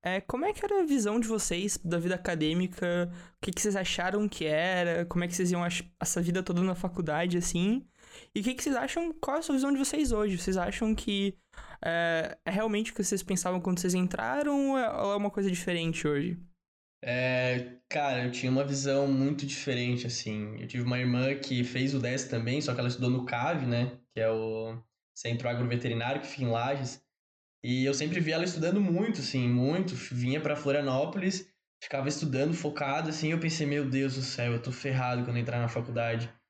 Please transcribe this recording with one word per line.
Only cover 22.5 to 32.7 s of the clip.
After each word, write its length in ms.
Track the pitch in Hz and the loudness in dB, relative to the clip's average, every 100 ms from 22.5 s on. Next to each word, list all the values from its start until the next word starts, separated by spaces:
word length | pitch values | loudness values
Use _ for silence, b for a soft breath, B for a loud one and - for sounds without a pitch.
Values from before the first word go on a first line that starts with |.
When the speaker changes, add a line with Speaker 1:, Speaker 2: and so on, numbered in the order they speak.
| 143 | 0
Speaker 2:
só 120 | 135 | 0
que 60 | 123 | 0
ela 100 | 123 | -2
estudou 220 | 123 123 | 0 0
no 160 | 127 - | 0 0
cave, 400 | 120 139 165 123 | -2 0 0 0
né? 320 | 120 123 - _ | 2 0 -4 _
Que 60 | 113 | 0
é 100 | 110 | 2
o 500 | 110 110 110 113 113 - _ _ - | 2 -2 -4 -6 -10 -14 _ _ -10
centro 320 | 120 120 120 | -4 -2 -2
Agroveterinário, 720 | 120 120 120 - 117 120 143 | 0 0 0 0 -2 0 -2
que 60 | - | -4
fica 160 | - | -4
em 60 | 120 | 0
Lages. 540 | 113 123 139 127 - _ _ _ _ _ _ | 0 0 -2 -4 -8 _ _ _ _ _ _
E 200 | 123 127 | -2 2
eu 100 | 135 | 2
sempre 260 | 135 156 175 | 2 0 0
via 140 | 156 | 2
ela 100 | 160 | 2
estudando 360 | 180 160 160 196 | 0 0 2 4
muito, 400 | 185 170 226 180 | 4 4 2 0
assim, 280 | 131 131 120 | -2 0 2
muito. 460 | 123 131 175 185 | 4 4 2 0
Vinha 460 | 123 - 123 123 147 | -4 -6 -2 0 0
pra 140 | 147 | 0
Florianópolis, 960 | 147 143 147 135 131 160 196 185 190 - _ _ _ | -2 2 2 2 0 0 0 0 -2 -8 _ _ _
ficava 260 | - 135 135 | -6 -2 -2
estudando, 460 | 147 151 151 170 | -2 0 2 2
focado, 540 | 165 151 | 0 -4